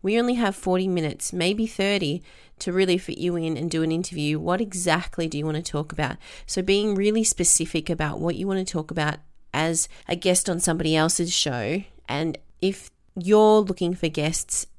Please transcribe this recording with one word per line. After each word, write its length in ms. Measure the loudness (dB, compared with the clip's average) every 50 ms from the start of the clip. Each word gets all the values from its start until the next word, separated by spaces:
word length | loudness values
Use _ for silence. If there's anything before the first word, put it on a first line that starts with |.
We 160 | 0 2 2 2
only 180 | 2 2 2
have 200 | 2 0 0 0
forty 320 | -2 -2 0 0 2 2 0
minutes, 460 | 0 0 -2 -2 -4 -6 -8 -6 -2
maybe 340 | 0 0 0 2 0 -2 -4
thirty, 540 | -2 -2 0 0 0 0 0 -2 -2 -4 -6 -12 -20 -20 -20 -20 -16 -8
to 120 | -6 -2
really 280 | 2 2 4 4 2 0
fit 180 | 0 -6 -8 -4
you 180 | -2 -2 -2
in 220 | -2 -2 -2 -2 -2
and 120 | -4 -2
do 120 | 0 0 0
an 80 | 2
interview. 480 | 0 0 -2 -4 -4 -2 -2 0 0 0
What 220 | 0 -2 0 0
exactly 640 | -2 -4 -4 -2 2 2 2 2 0 -4 -4 -4 -4 -4
do 100 | -2 -4
you 80 | -4
want 120 | -2 -2 -4
to 140 | -4 -4
talk 200 | -4 -4 -4 -4
about?" 260 | -4 -4 -4 -4 -4 -8 -12 -18 -18 -18 -10
So 160 | -6 -4 -4
being 320 | 2 2 2 2 4 2 0
really 300 | 2 2 2 2 2 2
specific 640 | 0 0 0 2 2 4 2 2 0 -2 -4 -2 -2
about 300 | -2 -2 -2 -2 -2 -2
what 160 | -4 -4 -4
you 120 | -2 -4 -2
want 180 | -2 -2 -4
to 60 | -2
talk 200 | -4 -6 -6 -4
about 260 | -4 -2 -2 -2 -2 -6 -12 -20 -20 -20 -20 -8 -4
as 360 | -2 0 0 0 0 -2 -4 -6 -18 -6 -6
a 80 | -6
guest 340 | 0 2 4 4 4 2 0
on 100 | -2 0
somebody 360 | 0 0 0 0 2 2 4
else's 380 | 4 4 4 2 0 0 -2 0
show. 500 | 0 0 -2 -2 -2 -2 -2 -2 -4 -4 -8 -18 -20 _ -6
And 300 | -4 -2 -2 -4 -4 -6 -12 -20 -10 -2
if 300 | -2 -2 -2 -4 -12 -20 _ _ _ _ _ -8
you're 420 | 2 4 6 8 8 8 8 6
looking 340 | 4 2 -2 -2 0 -2 0
for 120 | 0 -2 -2
guests 600 | 0 0 -2 0 0 -2 -4 -4 -4 -4 -4 -6 -12